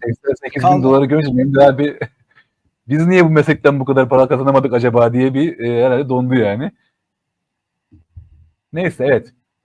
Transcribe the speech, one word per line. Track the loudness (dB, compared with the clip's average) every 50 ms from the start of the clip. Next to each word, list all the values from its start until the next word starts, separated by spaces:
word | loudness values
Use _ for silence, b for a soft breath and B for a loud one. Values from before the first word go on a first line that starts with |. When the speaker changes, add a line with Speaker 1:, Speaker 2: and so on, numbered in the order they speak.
| -10
Speaker 1:
Seksen | -10 -10 -6 -6 -6 -6 -6
sekiz | -10 -12 -8 -4 0
bin | 0
Speaker 2:
Kaldı. | 0 2 2
Speaker 1:
doları | 2 2 2 2
görünce | 2 0 -2 -2 -2 -2
Memdu | -2 -2 0 2 4
abi | 4 4 4 2 -2 -6 -6 -8 -12 -14 _ _ _ b b b b
<laughs> | _ _ _ _ _ _ _ _ -4
"Biz | -2 -2 0
niye | 2 4 4 4
bu | 4
meslekten | 4 2 2 2 0 0 0 0 0 0
bu | -2
kadar | -2 0 0 0 2
para | 2 2 2 2
kazanamadık | 0 -2 0 0 2 2 2 2 0
acaba?" | 0 0 0 2 2 2 2 2
diye | 0 -2 0 0
bir, | -2 -2 -4 -4 -6
e, | -6 -4 -2 0 0
herhalde | 0 0 -2 -2 -2
dondu | -4 -4 -2 -2 0
yani. | 0 0 -2 -2 -4 -8 -10 -12 _ _ _ _ _ _ _ _ _ _ _ _ _ _ _ _ _ _ _ _ _ _ _ _ _ _ _ _ -20 -20 _ _ _ _ _ _ _ _ _ -10
Neyse, | -6 -6 -6 -6 -4 -2
evet. | 0 0 0 -2 -6 _ _ _ _ _ _ _